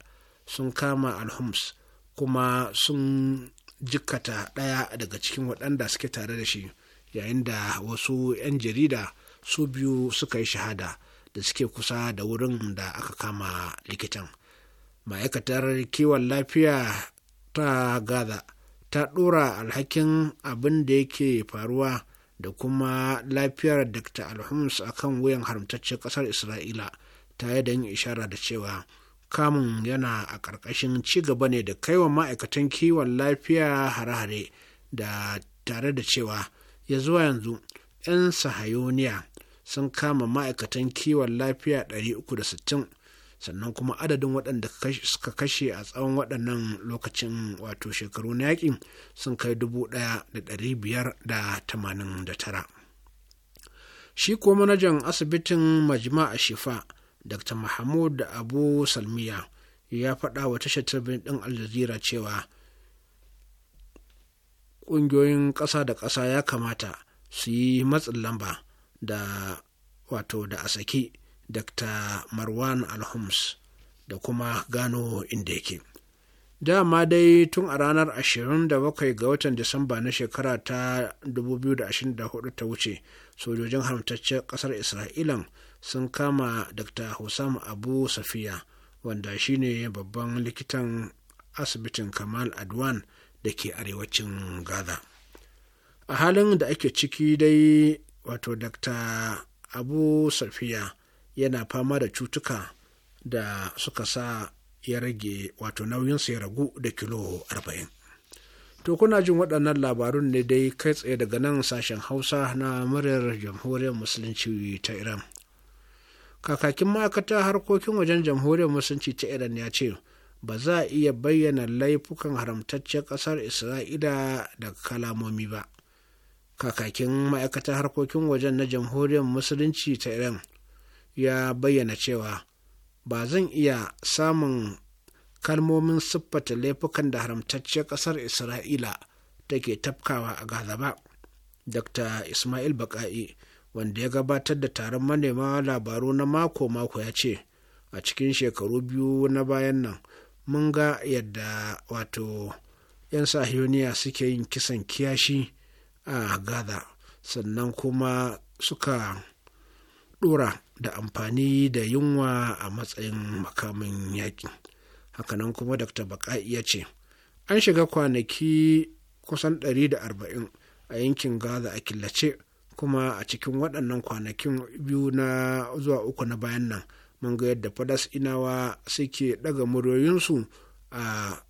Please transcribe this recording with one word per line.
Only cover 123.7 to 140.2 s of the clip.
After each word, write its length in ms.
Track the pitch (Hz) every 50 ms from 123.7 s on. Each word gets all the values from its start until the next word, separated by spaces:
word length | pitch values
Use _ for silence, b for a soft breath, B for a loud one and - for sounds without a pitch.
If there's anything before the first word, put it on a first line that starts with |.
| 131 131 113 - 147 151 151 147 139 139 135 131 131 127 - - - -
da 120 | 110 101 - - -
kalamomi 640 | - 123 120 117 113 110 113 113 107 107 110 110 104
ba. 140 | 107 107 107 - _ b b b b b b b b b b b b b b b _ -
Kakakin 500 | - 123 - - 117 110 - - 123 127 131 139 139 139
ma'aikatar 440 | 143 131 131 131 - 139 - 147 139 139
harkokin 460 | 139 139 - 147 139 135 - 160 160
wajen 300 | 151 139 127 135 139 131 131
na 60 | 135
Jamhuriyar 560 | 123 131 123 120 117 127 139 143 143 147 147 135
Musulunci 760 | 127 127 131 131 - 147 139 151 160 151 - - 151 135
ta 140 | 120 - 123
Iran 300 | 110 117 123 123 113 90 - - b b b b b b b b b b b b _
ya 380 | 131 131 131 131 131 131 131 123
bayyana 420 | 123 135 139 139 143 120 113 107
cewa, 480 | - - 123 123 113 107 107 104 - - _ _ _ _ _ _ _ _ _ _ _ -
Ba 200 | 123 117 117 120
zan 240 | 123 160 196 185 -
iya 400 | - 151 147 139 131 117 107 - - - -
samun 720 | - - - 156 160 160 160 151 135 131 120 110 104 95 - - _ _ _ _ b b b b b b b -
kalmomin 560 | - 156 156 156 160 160 160 160 165 160 156
siffata 560 | - - - 165 - _ - 147 - - 120
laifukan 560 | 120 127 139 139 - - 160 - - 147 139
da 80 | 127 117
haramtacciyar 640 | 113 113 117 113 - - - 131 - - - 156 147
ƙasar 280 | - 147 143 - 165 156
Isra'ila 800 | 147 120 113 - - 127 117 123 117 107 - 147 127 120 107 - - - b b b b b b b _
take 280 | - 139 127 - 123 107 -
tafkawa 560 | - 139 131 - - - 139 120